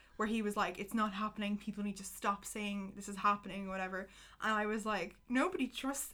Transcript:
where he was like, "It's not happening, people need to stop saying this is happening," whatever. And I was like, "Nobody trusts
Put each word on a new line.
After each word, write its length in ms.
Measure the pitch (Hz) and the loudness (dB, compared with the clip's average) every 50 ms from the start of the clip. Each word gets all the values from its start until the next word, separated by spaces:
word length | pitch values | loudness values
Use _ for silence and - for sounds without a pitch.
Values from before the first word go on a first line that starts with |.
| - - - | -20 -10 -2
where 100 | - 214 | 0 0
he 140 | 214 226 226 | 2 2 2
was 160 | 208 208 208 | 2 2 2
like, 220 | 220 190 - 185 - | 2 2 2 0 -4
"It's 140 | 208 - - | -4 -2 2
not 180 | 226 214 214 190 | 2 2 2 2
happening, 440 | 196 214 214 214 214 208 202 208 | 0 -2 -2 -2 -2 0 0 0
people 260 | 202 - 214 202 208 208 | 0 -2 -4 -4 -2 -2
need 140 | 208 196 | -2 -4
to 60 | 202 196 | -4 -8
stop 420 | - - - - 208 202 196 - | -10 -8 -2 0 0 0 0 -4
saying 480 | - - 214 208 202 202 202 196 190 - | -6 -6 -4 -2 -2 -2 -4 -4 -6 -8
this 120 | 202 196 208 | -10 -8 -8
is 80 | 196 | -2
happening," 500 | 190 202 208 208 208 202 196 185 196 196 | 4 4 6 4 4 0 -6 -6 -6 -4
whatever. 400 | 190 190 190 185 185 190 185 190 - - - - - - - | -4 -2 -2 -2 -2 -2 -4 -6 -8 -12 -18 -20 -20 -8 -2
And 120 | - 220 220 | 0 2 2
I 120 | 208 214 | 4 4
was 200 | 214 220 220 208 | 2 2 2 0
like, 280 | 220 208 185 - 208 - - - - | 0 0 0 -2 -4 -6 -10 -4 0
"Nobody 380 | 247 262 311 370 370 370 262 | 4 4 4 4 4 2 0
trusts 460 | 254 - - - 269 277 - - - | 0 0 -2 -2 0 0 -2 -4 -6